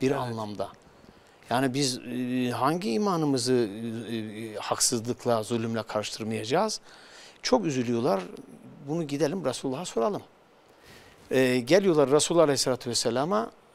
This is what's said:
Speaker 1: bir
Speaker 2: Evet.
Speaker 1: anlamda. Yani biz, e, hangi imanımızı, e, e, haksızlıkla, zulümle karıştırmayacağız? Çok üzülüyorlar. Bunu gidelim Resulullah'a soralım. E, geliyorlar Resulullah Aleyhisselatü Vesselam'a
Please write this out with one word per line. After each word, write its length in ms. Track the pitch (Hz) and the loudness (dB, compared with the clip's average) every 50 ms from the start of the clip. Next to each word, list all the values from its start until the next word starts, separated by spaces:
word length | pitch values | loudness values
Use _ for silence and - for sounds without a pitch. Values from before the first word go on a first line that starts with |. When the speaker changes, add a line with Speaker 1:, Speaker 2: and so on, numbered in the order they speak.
Speaker 1:
bir 100 | 131 131 | 0 0
Speaker 2:
Evet. 80 | 139 135 | 0 0
Speaker 1:
anlamda. 500 | 127 123 117 110 107 104 104 95 98 - - - - - - - - - - - - - - - - - | -2 -4 -4 -6 -6 -8 -6 -8 -8 -8 -10 -18 -20 -20 -20 -20 -20 -20 -20 -20 -20 -20 -20 -20 -6 -2
Yani 240 | 117 127 135 135 120 | 0 2 2 0 0
biz, 240 | 139 143 131 127 117 | 0 0 0 -2 -4
e, 540 | - 123 123 123 127 123 127 127 123 123 | -8 -8 -6 -4 -4 -2 0 0 0 0
hangi 400 | 117 113 123 139 160 180 185 226 | 0 0 0 0 0 0 -2 -2
imanımızı, 640 | 226 214 208 202 185 165 156 147 135 127 113 127 127 123 120 98 98 110 113 117 113 113 113 98 | 0 0 0 2 2 2 2 2 2 0 2 2 4 4 2 0 -2 -6 -8 -6 -6 -6 -6 -6
e, 60 | 117 | -6
e, 400 | 113 107 107 101 107 113 110 104 | -6 -6 -6 -8 -10 -10 -10 -10
haksızlıkla, 880 | 113 - - 117 - - - 127 117 110 120 120 - - 123 117 110 107 | -10 -6 -4 -2 0 0 0 0 0 -2 -4 -6 -4 0 0 0 0 0
zulümle 400 | - 120 113 113 113 113 110 107 | -2 -2 -2 -2 -2 -2 -4 -4
karıştırmayacağız? 1000 | - - 107 104 - - - 113 107 113 107 107 110 135 175 214 214 214 - - - - - - - - - - - - - | -2 -4 -4 -4 -4 -8 -8 -6 -6 -4 -4 -2 0 0 0 2 0 -2 -6 -10 -16 -20 -20 -20 -20 -20 -20 -20 -20 -20 -10
Çok 240 | - - - 254 196 | 0 0 2 2 2
üzülüyorlar. 560 | 165 135 127 120 117 120 117 117 151 190 190 180 - - - - - - - - - - - 147 139 | 0 0 0 0 0 0 0 2 2 0 0 -2 -8 -12 -16 -16 -18 -20 -20 -20 -20 -20 -16 -8 -6
Bunu 160 | 151 170 165 | -4 -4 -4
gidelim 420 | 139 143 143 160 139 165 196 156 | -4 -2 0 0 0 0 -2 -4
Resulullah'a 400 | 131 120 - - 139 127 143 180 | -4 -4 -4 -6 -6 -6 -6 -8
soralım. 360 | - - 226 226 214 196 139 - - _ _ _ _ _ _ _ _ - _ - - - - - - - - - - | -6 -2 0 0 0 -2 -4 -8 -12 _ _ _ _ _ _ _ _ -20 _ -20 -20 -20 -20 -20 -20 -20 -20 -8 0
E, 280 | - 131 131 127 127 127 | 2 4 4 4 4 2
geliyorlar 520 | 120 117 160 196 190 196 165 151 143 127 | 4 4 4 6 6 6 6 4 6 6
Resulullah 320 | 139 151 143 - 170 170 160 | 6 4 4 4 6 6 6
Aleyhisselatü 460 | 147 139 123 - 139 123 - - 123 | 6 4 2 2 0 0 -2 -2 -4
Vesselam'a 600 | 117 - - 120 113 123 143 170 202 214 226 226 - - _ _ | -2 0 0 0 0 0 0 0 0 -2 -2 -4 -8 -18 _ _